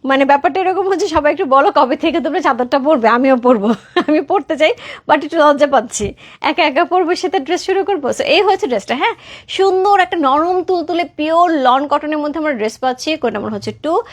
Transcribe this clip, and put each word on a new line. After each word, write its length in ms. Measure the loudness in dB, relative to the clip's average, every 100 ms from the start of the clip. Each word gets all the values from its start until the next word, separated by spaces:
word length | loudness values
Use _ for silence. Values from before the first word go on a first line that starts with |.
মানে, 200 | 0 2
ব্যাপারটা 340 | 4 2 2 0
এরকম 280 | -2 0 -2
হচ্ছে, 200 | -2 0
সবাই 240 | 0 0
একটু 140 | 0
বলো 260 | 2 4 4
কবে 200 | 2 0
থেকে 240 | 0 -2 -2
তোমরা 200 | -2 -2
চাদরটা 400 | -2 -2 -2 0
পরবে? 280 | 2 2 2
আমিও 300 | 2 2 2
পরবো, 360 | 2 2 2 -2 -2
<laughs> 200 | -4 0
আমি 140 | 0
পরতে 360 | 0 -2 -2 0
চাই, 160 | 0 0 -10 -14 -2
but 160 | -2
একটু 140 | 0 2
লজ্জা 300 | 4 4 2
পাচ্ছি। 460 | 2 0 -8 -8 -8 -20 -6
একা 220 | -4 0
একা 200 | 0 0
পরবো, 320 | 0 0 0
সেটা 240 | -2 -2 -4
ড্রেস 260 | -2 -4
শুরু 180 | -2 -2
করবো। 260 | -2 -4 -4
So, 140 | -4
এই 180 | 2 2
হচ্ছে 260 | 2 0 -2
ড্রেসটা, 280 | -4 -4
হ্যাঁ, 180 | -2 -2 -4 -16 -20 -12
সুন্দর 520 | 0 2 2 2 2
একটা 180 | 2 0
নরম 460 | 0 2 0 -2
তুলতুলে 400 | -2 -2 -2 -4
পিওর 480 | -6 -4 0 2 4
লন 360 | 4 4 2 0
কটনের 300 | -2 -2 -4
মধ্যে 220 | -4 -4
আমরা 140 | -4
ড্রেস 240 | -2 -4 -2
পাচ্ছি। 400 | -4 -4 -4 -2
কোড 160 | -4
নাম্বার 200 | -4 -6
হচ্ছে 180 | -6 -8
টু, 320 | -8 -2 -2 -4